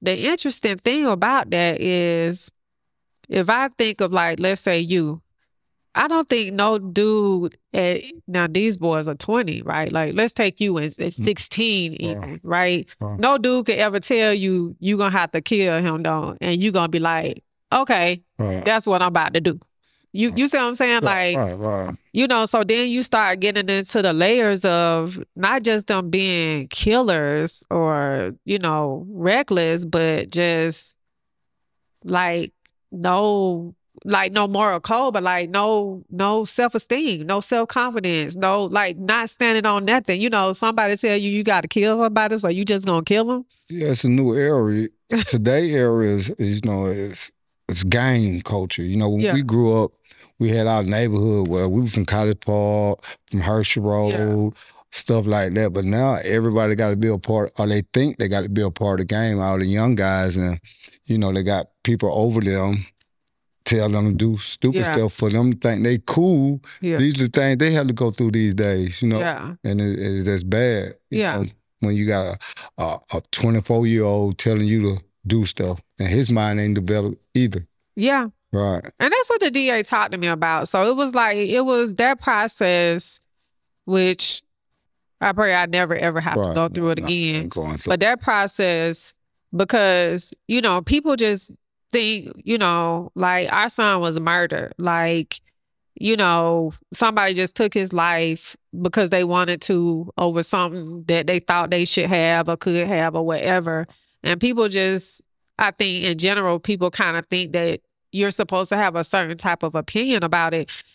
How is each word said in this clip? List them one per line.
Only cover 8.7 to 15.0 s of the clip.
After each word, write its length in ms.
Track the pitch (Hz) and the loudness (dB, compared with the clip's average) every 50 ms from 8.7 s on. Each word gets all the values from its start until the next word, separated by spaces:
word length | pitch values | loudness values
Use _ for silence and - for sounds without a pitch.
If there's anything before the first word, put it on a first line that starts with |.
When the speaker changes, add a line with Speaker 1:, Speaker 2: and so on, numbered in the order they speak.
| 202 | 0
Speaker 1:
boys 300 | 175 165 170 160 156 151 | 0 0 0 0 0 -2
are 80 | 156 143 | -4 -8
twenty, 460 | - - - 220 240 226 160 156 - | -8 -4 -2 0 0 0 -2 -6 -8
right? 300 | - - 156 156 156 - | -6 -4 -4 -4 -4 -2
Like, 220 | - 160 156 151 160 | -2 -2 -2 -2 0
let's 200 | 202 226 233 - | 0 -2 0 0
take 260 | - 220 190 - - | 0 0 0 0 -2
you 180 | 208 202 180 | -2 0 0
at, 220 | 156 147 156 - - | -2 -4 -6 -6 -6
at 140 | 165 170 - | -6 -6 -4
Speaker 2:
Mm. 100 | - - | -2 -2
Speaker 1:
sixteen 680 | 208 202 - - - - 196 233 226 208 190 175 165 160 - | -2 -2 -2 -6 -10 -4 -2 -2 0 0 -2 -4 -4 -6 -8
Speaker 2:
Wow. 80 | - - | -8 -8
Speaker 1:
even, 280 | - - - - 156 165 - | -6 -8 -10 -10 -12 -12 -6
right? 440 | 170 170 175 180 180 175 170 - - - - | -2 0 0 2 2 0 -2 -4 -6 -12 -10
Speaker 2:
Wow. 160 | 107 104 104 | -8 -8 -4
Speaker 1:
No 200 | 98 220 262 277 | 0 2 2 2
dude 280 | 262 214 254 254 254 214 | 2 2 2 0 0 0
could 100 | 226 208 | 0 0
ever 220 | - 214 208 196 196 | 2 0 0 0 -2
tell 340 | - - 247 226 220 214 202 | -2 0 0 2 2 2 2
you, 420 | 196 190 190 190 175 175 170 - - | 2 0 0 0 0 -2 -4 -6 -4
"You 180 | 170 196 208 | -2 0 0
gonna 140 | 202 | 2